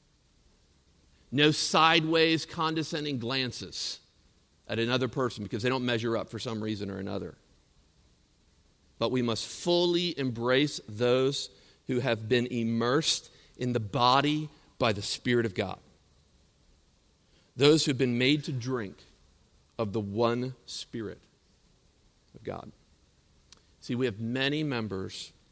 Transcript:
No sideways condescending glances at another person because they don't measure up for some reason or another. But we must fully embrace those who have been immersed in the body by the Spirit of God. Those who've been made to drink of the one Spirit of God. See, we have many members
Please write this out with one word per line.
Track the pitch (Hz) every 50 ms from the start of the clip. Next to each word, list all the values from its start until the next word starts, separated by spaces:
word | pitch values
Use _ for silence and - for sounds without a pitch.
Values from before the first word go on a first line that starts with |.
| _ _ _ _ _ _ _ _ _ _ _ _ _ _ _ _ _ _ _ _ _ _ _ _ _ -
No | 127 139 147 156
sideways | 151 - - - - 165 156 160 165 170 156 156 165 160 160 160 160 156 -
condescending | - - 175 160 160 160 160 151 - 170 151 147 147 139 123
glances | 113 113 131 131 131 120 - - 101 80 - - - - - - _ _ _ _ _ _ _ _ _ _ _ _ _ -
at | 110 110
another | 113 117 127 127 131 117
person | - 143 131 117 - 113 104
because | 92 - 107 104
they | 123
don't | 131 131 123
measure | 123 120 110 113 117 113
up | 107 92 -
for | - 107
some | - 127 113 107
reason | 110 110 110 98 101 98
or | 98 98
another. | 98 98 98 95 90 - - - _ _ _ _ _ _ _ _ _ _ _ _ _ _ _ _ _ _ _ _ _ _ _ _ _ _ _ _ _ _ _ -
But | 117 117
we | 123 127 120
must | 120 110 - - -
fully | - - - 180 175 175 180 175 175 175 180 175 - 147
embrace | 135 127 113 113 117 123 127 135 147 143 - - - -
those | 107 104 123 120 123 131 131 135 139 - - - - - - - _ _ _ -
who | 151 -
have | 120 131 117 107 110 107
been | 123 120 120
immersed | 123 123 120 113 113 117 113 117 120 131 156 156 - - - - - - - - - - -
in | 127 127 120
the | 120
body | 110 98 - 131 120 123 127 139 139 147 151 151 156 151 - - _ _ _ -
by | 131 117 101
the | 101
Spirit | - - - - - - 120 120 113 110
of | 92
God. | - 101 95 95 - - _ _ _ _ _ _ _ _ _ _ _ _ _ _ _ _ _ _ _ _ _ _ _ _ _ _ _ _ _ _ _ _ _ - 117
Those | 135 147 160 156 -
who've | 156 139 120
been | 135 123 120 120
made | 127 135 147 151 -
to | -
drink | 139 123 113 131 131 120 104 95 - - - - _ _ _ _ _ _ _ _ _ _ _ _ _ -
of | 113 101 95
the | 113
one | 104 101 98 110 117 117 120 123 127 131 127 - _ -
Spirit | - - - - - 120 107 95 87 - _ _ _ _ _ _ _ _ _ _ _ _ _ _ _ _ _ _ _ _ _ _ -
of | - 110
God. | 101 92 - - - - _ _ _ _ _ _ _ _ _ _ _ _ _ _ _ - - _ _ _ _
See, | - - 123
we | 117 131
have | 120 98 104
many | 113 113 123 131 135 139 147 156 156
members | 147 131 117 110 101 98 95 98 - - - - - - _ _ _